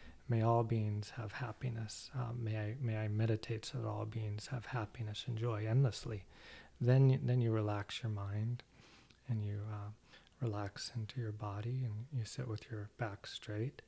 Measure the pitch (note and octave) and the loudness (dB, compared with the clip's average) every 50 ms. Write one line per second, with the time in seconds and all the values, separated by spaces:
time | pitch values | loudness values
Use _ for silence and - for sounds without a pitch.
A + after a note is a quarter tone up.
0 | - - - - - - A#2+ A2+ A2 A#2 A#2 A#2 A#2 A2 A#2 A2 G#2+ G#2+ G#2 G#2 | -16 -16 -16 -8 -2 2 2 4 6 6 6 6 4 4 2 2 2 2 0 -2
1 | G#2+ - - B2 A2 G2+ - - C3 A2+ A#2 - C3 B2+ A#2 A2+ A2 G#2+ - - | -4 -6 -6 -6 -6 -6 -6 -6 -6 -6 -6 -4 -4 -4 -2 -4 -6 -6 -8 -10
2 | - - - B2+ A#2+ A#2 A#2 A#2+ A#2 A2 A2 A2 G#2+ G#2 A2 C#3 C3+ A2+ A2 G#2+ | -10 -8 -4 -4 -4 -4 -4 -2 -2 -2 0 0 -2 -2 -2 -2 -2 0 0 0
3 | A2 G#2 G#2 G#2+ A2+ A2+ A2 A2 - - A#2 A2 - - - B2 A2+ A2 G#2+ G#2+ | 0 0 2 2 4 4 4 2 0 -2 -4 -4 -6 -6 -4 -4 -2 -2 -2 -2
4 | G#2+ A2 A2 A#2 A2 G#2 G#2 G#2 - - C3 A#2+ - - - A#2+ G#2+ - - - | -4 -4 -4 -4 -2 -2 -4 -4 -6 -6 -6 -6 -4 -4 -4 -4 -4 -4 -6 -6
5 | A2 G#2+ G#2 - - - A2+ A2 A#2 A#2+ A2+ G#2 G#2+ A2 A2+ C3 C#3 A#2 F#2+ - | -6 -6 -6 -6 -4 -4 -2 0 0 0 0 0 2 4 6 6 6 4 2 0
6 | - - A2 G2 - - - - - - - - - - - - A#2+ A#2+ B2+ C3+ | -4 -6 -6 -6 -8 -12 -20 -20 -20 -18 -18 -18 -20 -12 -4 2 6 8 8 10
7 | C3+ C3 C3 C3+ C#3 B2 B2 B2+ A#2 A2+ A2 A2 G#2+ G#2 G#2 G#2 G#2 - - - | 10 8 8 6 4 2 4 4 4 4 4 4 4 2 2 0 -2 -4 -6 -4
8 | - A2 G#2+ G2+ G2 G2 G2+ G#2+ A2 A#2 B2 - - - - - - - - - | -2 -2 -2 -2 -2 -2 0 0 0 0 -2 -4 -6 -14 -20 -20 -20 -20 -20 -20
9 | - - - - - - A#2 G#2+ G#2 G2+ G2+ G2+ G#2 A2 G#2+ G#2 G#2 G#2 G#2+ - | -20 -20 -20 -10 -4 -2 0 0 0 0 -2 -2 -4 -4 -6 -6 -6 -8 -10 -14
10 | - - - - - - _ - B2 A2+ G2+ G#2 G#2 G2 - - - - - A#2 | -18 -20 -20 -20 -20 -16 _ -2 -2 0 0 0 -2 -4 -6 -8 -8 -6 -6 -6
11 | A2 G#2 - B2+ A#2 A2 G#2 G#2+ A2 G#2 G2 G#2 G#2+ A#2 B2+ C3 B2+ A2+ G#2 A2 | -6 -4 -4 -4 -2 -2 -4 -4 -4 -4 -2 -2 -2 -2 -2 -2 -2 -2 -2 -4
12 | A#2+ C3+ D3 B2 G#2+ - - - B2+ A#2+ A2 G#2+ - - A#2 G#2 G#2 G#2 - - | -6 -4 -4 -4 -4 -4 -4 -6 -4 -4 -4 -6 -6 -6 -6 -6 -6 -6 -6 -4
13 | A#2+ G#2+ G2+ - - - - - - A2 G#2+ G#2+ A#2 C#3+ - - - | -4 -4 -4 -8 -12 -12 -12 -10 -8 -6 -4 -2 -2 -4 -4 -10 -18